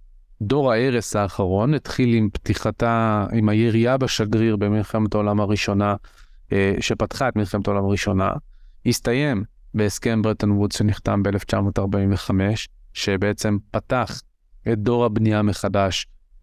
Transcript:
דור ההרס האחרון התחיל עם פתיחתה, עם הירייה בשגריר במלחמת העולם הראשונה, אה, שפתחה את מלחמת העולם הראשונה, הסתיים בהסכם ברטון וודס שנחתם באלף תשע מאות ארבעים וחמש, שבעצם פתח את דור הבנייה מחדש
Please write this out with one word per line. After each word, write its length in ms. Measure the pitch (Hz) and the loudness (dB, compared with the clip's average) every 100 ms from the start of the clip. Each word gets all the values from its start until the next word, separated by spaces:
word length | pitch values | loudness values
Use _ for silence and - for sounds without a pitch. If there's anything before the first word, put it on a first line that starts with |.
| - - - - | -20 -20 -20 -8
דור 300 | 104 139 135 | -2 2 2
ההרס 440 | 113 131 120 104 107 | 2 2 0 -2 -2
האחרון 580 | 101 - 95 95 117 | -2 -2 0 2 2
התחיל 400 | 147 - - 123 | 0 -2 0 2
עם 140 | 117 107 | 4 2
פתיחתה, 920 | - - 107 113 - 117 117 113 107 101 | -2 -4 -2 -2 -2 0 2 2 0 0
עם 160 | 113 107 | 0 2
הירייה 480 | 107 117 113 117 131 | 2 2 2 2 2
בשגריר 600 | 123 - 107 110 113 107 | 0 -2 0 2 2 2
במלחמת 580 | 104 107 104 110 107 | 0 0 -2 -2 0
העולם 260 | 107 104 104 | 0 0 0
הראשונה, 540 | 104 104 - 101 101 101 - - - - - | 0 0 0 0 0 -2 -6 -20 -20 -18 -4
אה, 220 | 101 98 98 | 0 2 0
שפתחה 480 | - 107 110 - 131 | -2 -2 -2 -2 -2
את 80 | 110 | 0
מלחמת 320 | 104 107 98 | -2 -2 -2
העולם 160 | 101 | 0
הראשונה, 480 | 98 101 - 95 95 147 - - - - - | 0 0 0 0 0 -4 -10 -20 -20 -8 -4
הסתיים 580 | 117 - 123 147 113 110 - - | -2 0 0 0 -2 -6 -12 -8
בהסכם 480 | 107 104 - 120 113 | -2 -2 0 -2 0
ברטון 280 | 107 107 107 | 0 0 0
וודס 280 | 101 101 - | 2 0 0
שנחתם 440 | 104 101 - 104 | 0 0 -2 0
באלף 220 | 101 101 | 0 -2
תשע 160 | - 107 | -2 0
מאות 180 | 101 98 | 0 0
ארבעים 340 | 98 98 98 | -2 0 0
וחמש, 560 | 101 - 95 98 110 - - - | 0 0 0 2 -2 -6 -16 -18
שבעצם 640 | - - 98 101 101 107 104 - | -8 -2 0 0 -2 -2 -2 -2
פתח 520 | 110 - 127 110 123 - _ _ - - | -6 -2 -2 -2 -8 -16 _ _ -10 -4
את 60 | 113 | -2
דור 260 | 107 120 | 0 2
הבנייה 380 | 120 107 107 107 | 2 2 2 2
מחדש 640 | 104 95 101 98 98 - - - _ - | 0 -2 -2 0 0 -2 -8 -16 _ -12